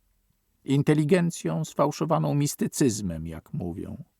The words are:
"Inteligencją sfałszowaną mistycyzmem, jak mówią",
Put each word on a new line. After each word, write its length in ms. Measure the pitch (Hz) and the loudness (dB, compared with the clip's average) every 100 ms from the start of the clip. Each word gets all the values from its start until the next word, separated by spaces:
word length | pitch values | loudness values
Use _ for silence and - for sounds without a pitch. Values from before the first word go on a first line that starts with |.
| _ _ _ _ _ _ | _ _ _ _ _ _
"Inteligencją 1000 | - 139 143 151 147 185 170 - 165 165 | 0 2 4 4 4 4 2 -2 -4 -4
sfałszowaną 720 | 156 - 147 - 156 156 151 | -4 0 0 0 0 0 2
mistycyzmem, 920 | 143 147 - - - 135 101 95 80 82 | 0 0 -2 -4 2 0 2 -4 -6 -8
jak 280 | 78 - | -10 -10
mówią", 500 | - 90 85 87 90 - | -8 -6 -8 -10 -12 -16